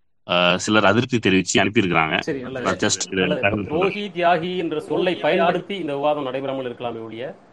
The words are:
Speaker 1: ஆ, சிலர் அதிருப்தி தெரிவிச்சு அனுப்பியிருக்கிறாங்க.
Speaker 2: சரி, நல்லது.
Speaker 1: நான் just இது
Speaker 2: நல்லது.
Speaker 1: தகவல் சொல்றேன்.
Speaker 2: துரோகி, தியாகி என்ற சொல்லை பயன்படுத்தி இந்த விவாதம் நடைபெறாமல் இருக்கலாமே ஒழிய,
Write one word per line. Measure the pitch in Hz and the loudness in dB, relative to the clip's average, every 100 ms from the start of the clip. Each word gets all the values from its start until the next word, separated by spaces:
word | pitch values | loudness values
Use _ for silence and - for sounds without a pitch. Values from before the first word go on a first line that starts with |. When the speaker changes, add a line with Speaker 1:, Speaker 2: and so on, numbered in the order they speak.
| _ _ - | _ _ 0
Speaker 1:
ஆ, | 90 87 90 | 2 4 2
சிலர் | - 107 98 | 2 4 6
அதிருப்தி | 110 - 113 | 4 2 0
தெரிவிச்சு | 101 92 90 - | 2 2 2 2
அனுப்பியிருக்கிறாங்க. | 98 107 92 82 80 85 | 2 2 2 2 2 0
Speaker 2:
சரி, | - 135 | -2 -6
நல்லது. | - 131 101 | -6 -4 -2
Speaker 1:
நான் | 90 | 0
just | 107 - - | 0 0 -2
இது | 95 | 0
Speaker 2:
நல்லது. | 92 127 | 0 2
Speaker 1:
தகவல் | 101 104 98 | 0 0 -2
சொல்றேன். | |
Speaker 2:
துரோகி, | 156 190 202 208 | 0 0 -2 -8
தியாகி | 170 170 175 180 180 | 0 2 2 0 -4
என்ற | 170 151 | -4 -4
சொல்லை | - 165 185 165 | -4 0 0 0
பயன்படுத்தி | 151 170 170 180 - 196 | 0 2 2 0 -4 -8
இந்த | 156 139 | -6 -2
விவாதம் | 151 151 | 0 -2
நடைபெறாமல் | 131 135 135 135 127 | -4 -6 -6 -6 -8
இருக்கலாமே | 117 120 117 | -8 -8 -8
ஒழிய, | 113 110 147 - - | -12 -12 -12 -14 -20